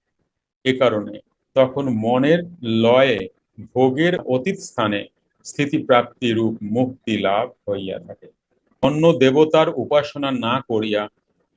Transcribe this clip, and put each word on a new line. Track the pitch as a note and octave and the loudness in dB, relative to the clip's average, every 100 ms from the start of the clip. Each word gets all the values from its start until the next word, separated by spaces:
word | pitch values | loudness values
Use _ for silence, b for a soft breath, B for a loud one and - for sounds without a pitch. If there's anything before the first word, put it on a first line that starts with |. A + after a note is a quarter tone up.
| _ _ _ _ _ _ | _ _ _ _ _ _
এ | B2+ C3 | -4 0
কারণে | B2+ G#2+ G#2 G#2 - _ _ | 2 0 -4 -12 -20 _ _
তখন | - C3 C3+ C#3 | 0 0 0 -4
মনের | A2+ A2+ B2+ C#3 E3+ F3 - | -2 0 2 2 0 -2 -10
লয়ে | A#2+ A2+ A2+ B2 C3+ G#2+ F#2+ - _ - | -4 2 4 4 4 0 -6 -14 _ -20
ভোগের | G#2 - C3 C3 E3+ F3+ | -8 0 0 2 0 -2
অতীত | - B2+ C3 F#3+ | -2 -4 -2 -6
স্থানে | - - G#2+ G2+ - _ _ _ | -8 -4 -2 -2 -8 _ _ _
স্থিতিপ্রাপ্তি | - - C#3+ D3+ - B2 A#2+ - B2 | -12 -6 -4 -2 2 2 2 -4 -2
রূপ | A2+ A2+ A2+ | 0 -2 -4
মুক্তি | G#2 A2+ B2+ - - G#2+ | -4 -2 -2 -4 -6 -2
লাভ | F#2+ G2+ B2 - - | 0 0 -2 -8 -8
হইয়া | G2 F#2+ F#2+ | -8 -8 -10
থাকে। | - - - _ _ _ _ _ | -14 -20 -20 _ _ _ _ _
অন্য | C3+ D3+ E3 | -2 2 2
দেবতার | E3 C3 C3+ D#3 D#3 D#3+ | 4 4 6 4 4 2
উপাসনা | C#3+ A2 D3 C#3 - C#3 | 0 -2 0 -2 -4 -4
না | C3 A2+ B2+ - | -4 -2 -4 -2
করিয়া | A2+ A2 G#2 G#2 _ _ _ _ | -4 -2 -4 -6 _ _ _ _